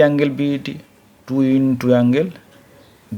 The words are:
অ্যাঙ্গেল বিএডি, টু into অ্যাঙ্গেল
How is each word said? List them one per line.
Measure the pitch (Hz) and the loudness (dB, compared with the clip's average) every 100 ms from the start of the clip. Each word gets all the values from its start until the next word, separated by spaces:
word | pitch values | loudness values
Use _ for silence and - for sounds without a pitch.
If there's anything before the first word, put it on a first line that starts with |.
অ্যাঙ্গেল | 147 147 143 135 | 2 2 -2 -2
বিএডি, | 143 143 139 151 - _ _ _ - | -4 -4 -8 -14 -18 _ _ _ -6
টু | 135 131 135 | -2 0 2
into | 135 123 123 123 | 0 0 2 2
অ্যাঙ্গেল | 120 135 180 - - - - - - _ - | 2 0 -2 -8 -20 -20 -20 -20 -20 _ -14